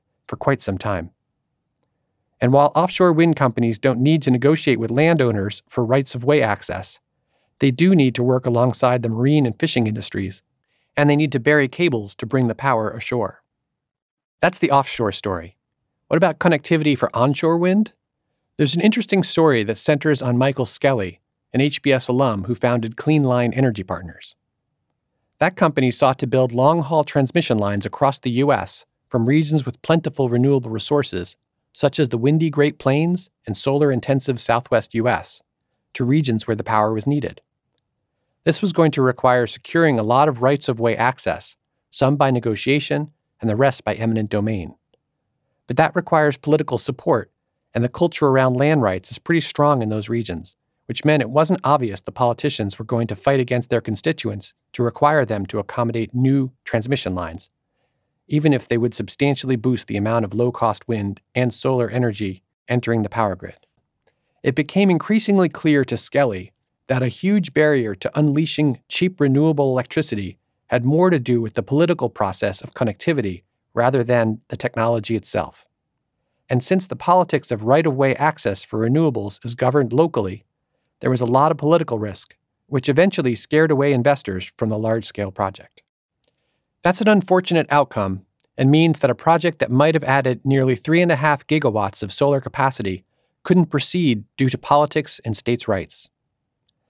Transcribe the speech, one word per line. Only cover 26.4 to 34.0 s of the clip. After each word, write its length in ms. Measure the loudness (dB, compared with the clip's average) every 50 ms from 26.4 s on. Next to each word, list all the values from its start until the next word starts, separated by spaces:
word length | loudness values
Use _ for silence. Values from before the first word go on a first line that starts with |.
| 2 2 2
long-haul 500 | 2 2 4 4 2 0 0 0 0 -2
transmission 560 | 0 0 0 0 2 0 -2 0 0 0 0
lines 260 | 0 0 -2 -4 -4
across 360 | -6 -2 0 0 0 0 -2
the 100 | -6 -4
U 220 | -2 0 0 0 0
S 340 | -2 -2 -6 -10 -14 -14 _ _ _ _ _
from 180 | -2 0 0
regions 400 | 2 2 2 2 2 0 -2 -2
with 160 | -2 -10 -12 -2
plentiful 460 | 0 0 0 0 -2 -2 -2 -2 0
renewable 420 | 2 2 2 4 2 2 0 -2
resources, 640 | -6 -6 -4 0 0 0 0 -2 -6 -8 -8 -10 -12 -18 _ _ _ _ _ _ _
such 260 | -2 -2 -2 0 0
as 120 | 0 0
the 80 | 0 0
windy 320 | 2 2 2 2 2 0
Great 280 | 2 2 0 0 0 -2
Plains 520 | -2 0 0 2 0 0 -2 -2 -4 -10 _ _ _
and 100 | -8 -6
solar-intensive 840 | -2 -2 0 0 2 2 2 0 -2